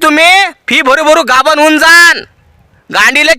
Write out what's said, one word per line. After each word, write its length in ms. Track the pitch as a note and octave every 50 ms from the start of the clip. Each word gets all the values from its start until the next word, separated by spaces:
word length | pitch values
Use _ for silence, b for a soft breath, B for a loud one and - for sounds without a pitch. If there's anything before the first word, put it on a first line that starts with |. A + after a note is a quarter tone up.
| D#4+
तुम्ही 420 | D#4 D4 D#4 E4 F4 F#4 G4 G4 F4 D4+ - _ -
फी 140 | A#3+ D4+ D#4
भरू 220 | C4 C4+ D#4 D#4
भरू 180 | D4+ D#4 E4 D4+
गाभण 360 | A#3+ B3+ C4 C4 D#4 D#4 D4
होऊन 200 | D4+ D#4 D#4 D4+
जाण, 400 | D#4 D#4+ E4+ E4+ E4+ E4+ D#4 - - - _ _ _ _ _ _ _ _ _ _ _ - E3
गांडीले 380 | F#3 G#3 A#3 C4 D4 D4+ D#4 E4